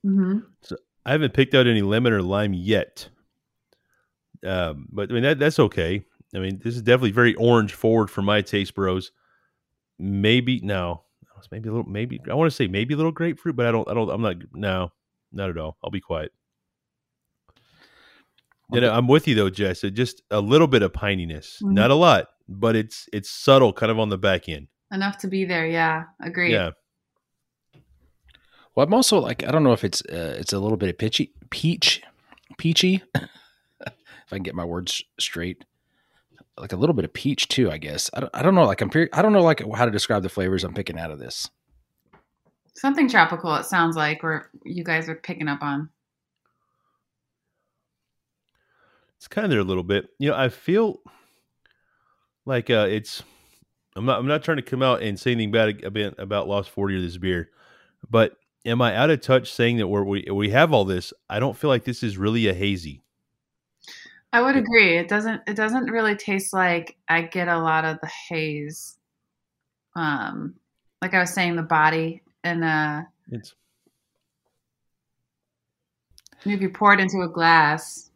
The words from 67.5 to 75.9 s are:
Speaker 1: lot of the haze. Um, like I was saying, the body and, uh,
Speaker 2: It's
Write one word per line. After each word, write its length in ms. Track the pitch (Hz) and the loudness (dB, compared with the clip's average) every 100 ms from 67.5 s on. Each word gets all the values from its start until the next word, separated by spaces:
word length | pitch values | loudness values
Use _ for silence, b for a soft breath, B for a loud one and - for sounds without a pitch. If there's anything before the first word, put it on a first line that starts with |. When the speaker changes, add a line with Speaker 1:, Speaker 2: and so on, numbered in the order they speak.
| 170 | 0
Speaker 1:
lot 280 | 165 160 160 | 2 0 0
of 140 | 156 | -6
the 100 | 156 - - | -10 -14 -8
haze. 680 | 165 156 147 147 160 - - _ _ _ _ _ _ _ _ _ 175 | -6 -6 -6 -10 -12 -18 -20 _ _ _ _ _ _ _ _ _ -6
Um, 600 | 156 139 104 - - - _ _ _ _ | -4 -4 -6 -8 -12 -14 _ _ _ _
like 120 | 185 | -2
I 80 | 185 | 0
was 120 | 180 | 0
saying, 220 | 190 175 170 | -2 -2 -2
the 80 | |
body 580 | 160 160 156 160 160 165 _ _ | 0 4 4 2 -4 -8 _ _
and, 200 | 175 170 | -4 -2
uh, 400 | 165 156 151 147 165 _ - | 0 0 -2 -6 -10 _ -16
Speaker 2:
It's 240 | 120 - _ _ _ _ _ _ _ _ _ _ _ _ _ _ _ _ _ _ _ _ _ _ _ _ | -14 -14 _ _ _ _ _ _ _ _ _ _ _ _ _ _ _ _ _ _ _ _ _ _ _ _